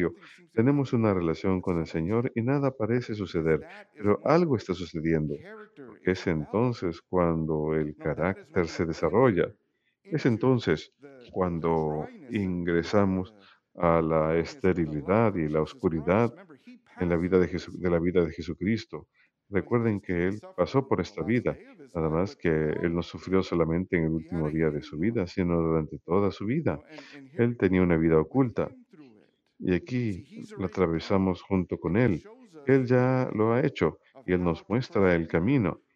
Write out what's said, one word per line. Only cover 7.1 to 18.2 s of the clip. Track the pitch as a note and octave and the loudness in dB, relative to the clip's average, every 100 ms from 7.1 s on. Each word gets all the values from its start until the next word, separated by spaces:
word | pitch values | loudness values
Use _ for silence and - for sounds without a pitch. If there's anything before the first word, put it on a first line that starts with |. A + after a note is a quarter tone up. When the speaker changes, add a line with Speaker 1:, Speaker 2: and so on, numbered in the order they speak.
| F#2 E2+ E2 D#2 D#2 D2+ | 0 2 0 -2 -2 0
Speaker 2:
el | D#2 D2+ | -2 -2
Speaker 1:
No, | |
that | |
is | D2+ | -6
Speaker 2:
carácter | D#2 D2 E2+ G2 F#2+ F#2+ | -6 -2 -2 -4 -6 -2
Speaker 1:
when | E2 | -2
Speaker 2:
se | - | -2
Speaker 1:
we | E2+ | -4
Speaker 2:
desarrolla. | E2 E2 F#2+ C3 F2+ | -2 0 2 2 2
Speaker 1:
enter | D#2 - _ _ _ _ | -2 -4 _ _ _ _
Speaker 2:
Es | G3 E3 D3 | -8 -2 0
Speaker 1:
into | |
Speaker 2:
entonces | A2 B2 C3 - - - _ | 2 2 2 2 -2 -4 _
Speaker 1:
the, | C#3+ | -20
the | C#3 - | -20 -12
Speaker 2:
cuando | - F2+ E2+ E2 E2 D#2 D2+ D2+ | -2 -2 0 0 2 0 -4 -8
Speaker 1:
dryness, | A#3 C3+ | -14 -6
the, | A2+ | -4
Speaker 2:
ingresamos | F#2+ F2+ F2 E2+ E2 G#2 G2+ F#2+ F2+ | -2 -2 0 0 2 2 2 0 -4
Speaker 1:
the, | - G2 _ _ - F2 | -12 -20 _ _ -2 2
Speaker 2:
a | E2 | 4
Speaker 1:
the | D#2+ | 4
Speaker 2:
la | D#2+ D#2 | 2 2
Speaker 1:
dryness | E2 D#2+ - | 0 -2 -2
of | |
the | F#2+ | 0
life | F2 | 0
Speaker 2:
esterilidad | D#2 D2+ C2+ G2+ A#2 | -2 -4 0 2 2
Speaker 1:
of | F2+ | 0
Speaker 2:
y | |
la | D#2 | -2
Speaker 1:
Jesus | |
Christ. | D#2 D#2 | 0 -2
Speaker 2:
oscuridad | C3 F#2+ E2 D2 F#2+ A#2 | -2 -2 -2 0 2 2
Speaker 1:
Remember, | - - C#3 - | -2 -20 -20 -20
he | B3 _ - | -20 _ -6
Speaker 2:
en | F2+ | -2
la | E2+ | 0
Speaker 1:
passed | |
Speaker 2:
vida | F2 F#2 | 2 4
de | F2+ | 2
Speaker 1:
through | |
Speaker 2:
Jesu-, | F2+ - | -2 -10
Speaker 1:
this. | - | -4
Speaker 2:
de | F2 | 0
la | E2+ | 0
vida | F2 F2+ | 2 2